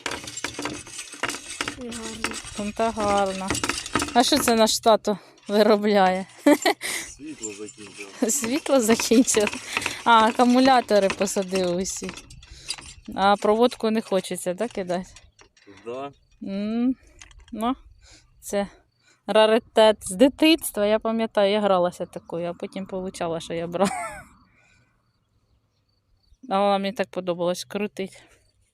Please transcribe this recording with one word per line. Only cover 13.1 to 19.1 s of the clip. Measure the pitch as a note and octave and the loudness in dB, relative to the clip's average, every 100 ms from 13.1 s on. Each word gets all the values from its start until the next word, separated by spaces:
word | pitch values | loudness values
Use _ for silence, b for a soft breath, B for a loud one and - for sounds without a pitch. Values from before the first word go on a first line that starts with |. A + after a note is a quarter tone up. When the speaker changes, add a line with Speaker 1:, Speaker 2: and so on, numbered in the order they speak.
Speaker 2:
А | - G3 G3+ | 0 2 4
проводку | G#3 A3 B3 - A3 | 4 4 2 0 -2
не | A3 | -2
хочеться, | - F#3+ - F3+ - | 0 -2 -2 -6 -6
так, | F3+ A#3 | -6 -6
кидати? | G3 F3+ F3 F#3 - _ _ _ _ - - | -6 -4 -6 -6 -16 _ _ _ _ -20 -18
Speaker 3:
Да. | A2+ B2+ C#3+ - _ - | -12 -10 -12 -16 _ -16
Speaker 2:
М, | G#3 G3 G#3 A#3 B3 B3+ b b - - - | -10 -6 -4 -2 0 -2 b b -20 -20 -14
ну, | A3 A#3 C4+ - _ b b b _ | -6 -4 -4 -8 _ b b b _
це | - G3+ G3+ b _ _ _ | -6 -4 -6 b _ _ _